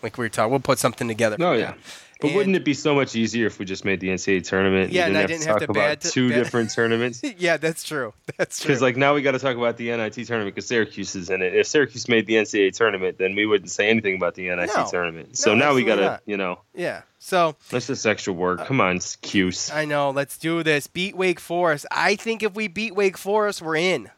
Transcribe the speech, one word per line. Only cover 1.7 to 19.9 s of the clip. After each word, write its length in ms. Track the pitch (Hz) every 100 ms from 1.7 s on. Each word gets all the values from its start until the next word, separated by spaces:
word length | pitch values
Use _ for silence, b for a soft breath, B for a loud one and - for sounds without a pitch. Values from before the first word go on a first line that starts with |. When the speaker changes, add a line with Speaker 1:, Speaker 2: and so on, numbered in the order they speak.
Speaker 1:
that. 60 | - B B B B
Speaker 2:
But 60 | 143
Speaker 1:
And 80 | 147
Speaker 2:
wouldn't 200 | 196 185
it 80 | 139
be 100 | 135
so 180 | 156
much 220 | 143 131 113
easier 320 | 113 117 107
if 100 | -
we 80 | 98
just 180 | 92
made 160 | 104 95
the 120 | 92
N 80 | 92
C 140 | -
A 40 | 95
A 40 |
tournament 440 | 85 95 95 95 95
and 80 |
Speaker 1:
Yeah, 140 | 180 175
and 100 | -
I 80 | -
Speaker 2:
didn't 40 |
have 0 |
Speaker 1:
didn't 120 | 165
Speaker 2:
to 60 | 156
Speaker 1:
have 80 | 107
Speaker 2:
talk 40 |
Speaker 1:
to 120 | 104
Speaker 2:
about 80 | 104 104
Speaker 1:
bad 120 | 151
to 100 | 170
Speaker 2:
two 180 | 131 127
Speaker 1:
bad 60 | 120
Speaker 2:
different 360 | 117 123 110
tournaments? 500 | - 117 117 123 123 294
Speaker 1:
<laughs> 80 | 190
Yeah, 200 | 175 160
that's 260 | 156 160
true. 300 | - 151 117 - - -
That's 220 | 180 -
true. 120 | - 135
Speaker 2:
'Cause, 60 |
like, 140 | 131 120
now 200 | 139 147
we 80 |
gotta 160 | 139 131
talk 180 | 135 120
about 200 | 120 120
the 120 | 117
N 80 | 117
I 100 | 110
T 140 | 107
tournament 320 | 113 117 101 95
'cause 120 | 101
Syracuse 480 | 123 107 - 95 98
is 160 | 90
in 100 | 95
it. 140 | 92 101
If 100 | 104
Syracuse 420 | 151 135 123 -
made 200 | 117 101
the 100 | 110
N 80 | 104
C 180 | 110
A 40 | 98
A 40 |
tournament, 460 | 92 113 98 92 87
then 160 | 95 101
we 120 | 107
wouldn't 240 | 104 87
say 180 | - 104
anything 260 | 113 104 92
about 200 | 87 85
the 140 | 92
N 100 | 87
I 80 | 87
T 60 | -
Speaker 1:
No. 120 | 120
Speaker 2:
tournament. 400 | 92 87 80 76
Speaker 1:
No, 40 |
Speaker 2:
So 220 | - 120 107
now 180 | 143
we 80 | 135
Speaker 1:
absolutely 20 | 113
Speaker 2:
gotta, 160 | -
Speaker 1:
not. 200 | 127 117 -
Speaker 2:
you 100 | 101
know, 220 | 92 90 _ -
Speaker 1:
Yeah. 260 | 170 98 - _
So 380 | - 185 165 147 -
Speaker 2:
that's 160 | 123 120
just 180 | 127 113
extra 280 | 104 -
work. 260 | 87 90 90
Speaker 1:
uh, 40 | -
Speaker 2:
Come 160 | 135
on, 140 | 95 90
excuse. 720 | - - - 104 92 90 -
Speaker 1:
I 140 | 151
know. 260 | 151